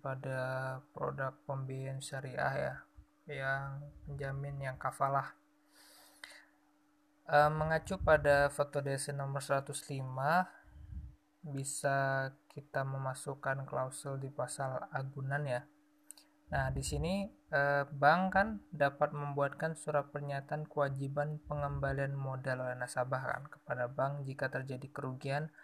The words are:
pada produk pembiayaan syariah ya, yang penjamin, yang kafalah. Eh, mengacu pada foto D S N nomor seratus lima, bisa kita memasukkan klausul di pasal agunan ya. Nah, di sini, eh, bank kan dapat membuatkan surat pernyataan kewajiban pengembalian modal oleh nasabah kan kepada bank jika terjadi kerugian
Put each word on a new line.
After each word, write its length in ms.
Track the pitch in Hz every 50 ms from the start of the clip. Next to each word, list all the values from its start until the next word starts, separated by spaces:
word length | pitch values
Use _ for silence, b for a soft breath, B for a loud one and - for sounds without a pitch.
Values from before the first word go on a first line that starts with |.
pada 800 | - 139 135 131 135 135 131 131 127 131 131 131 131 131 131 131 - _
produk 480 | - - 143 139 139 139 135 131 - - _
pembiayaan 560 | - 139 135 131 131 131 131 135 135 135 135
syariah 520 | 135 - 139 135 135 131 127 - 139 135 135
ya, 160 | 139 139 131 131 - - _ _ - - _ _ _ _ 156
yang 560 | 147 139 135 135 135 135 135 139 135 143 143 147 - - - -
penjamin, 480 | 143 139 139 135 135 139 143 143 139
yang 200 | 139 139 131 127 -
kafalah. 560 | - 131 - - 139 135 139 139 135 - - _ _ _ _ _ B B B B B B B B B B B B B B B B B B B B B _ _ _ _ _ _ _ _ _ _ _ _ -
Eh, 220 | 156 147 151 151 156
mengacu 480 | 151 147 160 160 160 - - 196 190
pada 480 | - 160 156 151 147 147 143 143 143 143
foto 320 | - - 143 143 - 143
D 160 | 135 139 139
S 160 | 135 - - 139
N 80 | 139
nomor 240 | 139 139 139 139 135
seratus 400 | - 143 139 135 - 139 - -
lima, 640 | - 143 135 131 131 131 131 135 147 165 180 185 - B B B B B B B B B B B B B - _ _ _ _ -
bisa 880 | 151 139 135 135 135 - - - 139 139 139 135 135 135 135 135 131 135 - _ -
kita 320 | - 143 135 - - 139
memasukkan 880 | 135 135 135 135 135 131 131 - - 147 139 135 - 135 135 135 135 135
klausul 480 | - 131 127 127 131 - - 143 139
di 160 | 135 135 135 139
pasal 480 | - 127 123 - - 135 131 131 131 - -
agunan 560 | - 135 135 135 - 139 135 131 139 143 147
ya. 160 | 139 123 120 - - _ _ _ _ _ _ _ B B B B B B B _ -
Nah, 240 | - 139 135 131 131
di 80 | 135
sini, 480 | 135 - 151 143 151 170 190 202 196 214 - - _ - 160
eh, 320 | 139 143 143 143 143 143
bank 360 | 143 151 139 143 147 160 180 185 190 -
kan 240 | 190 202 220 214 202 - - 175
dapat 400 | 147 143 139 139 - 147 147 151
membuatkan 640 | 147 143 143 143 143 139 139 143 - 165 160 160
surat 320 | - - 160 147 143 139 143
pernyataan 560 | - 143 143 143 139 139 139 - 151 151 156
kewajiban 720 | - - 151 143 139 135 135 139 139 143 147 147 151 151 151 -
pengembalian 720 | - 147 147 143 139 139 139 139 139 135 139 139 139 139
modal 480 | 139 135 135 131 131 131 135 127 127 127
oleh 80 | 127 123
nasabah 480 | 127 123 120 - 127 123 127 131 127
kan 240 | 131 127 - - 139 - -
kepada 320 | - - - 135 123 123
bank 400 | 120 135 - 135 139 143 143 139
jika 240 | 135 131 - 139 131
terjadi 400 | - 135 131 135 127 127 135 131
kerugian 640 | - 139 135 131 127 127 - 135 135 147 156 156 B B